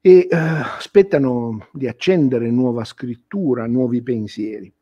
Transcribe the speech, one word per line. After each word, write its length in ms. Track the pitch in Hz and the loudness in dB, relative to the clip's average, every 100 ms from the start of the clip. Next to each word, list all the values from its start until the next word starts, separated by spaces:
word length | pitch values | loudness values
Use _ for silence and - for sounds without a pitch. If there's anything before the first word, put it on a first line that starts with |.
e, 280 | 190 185 180 | 8 6 6
eh, 60 | 170 | 0
aspettano 1300 | 160 156 123 - - 202 196 151 135 123 117 110 - | 0 -2 -6 -10 0 2 4 2 0 -2 -4 -8 -12
di 160 | 151 131 | -8 -8
accendere 640 | 117 - 185 139 123 117 | -4 0 2 2 0 0
nuova 340 | 120 127 120 | 0 0 -2
scrittura, 840 | 110 - 123 117 _ 202 170 123 113 | -8 -10 -12 -12 _ -6 -2 -2 -2
nuovi 360 | 120 127 120 | -2 0 -2
pensieri. 720 | 120 117 104 - 107 107 98 _ | -4 -6 -6 -8 -8 -10 -16 _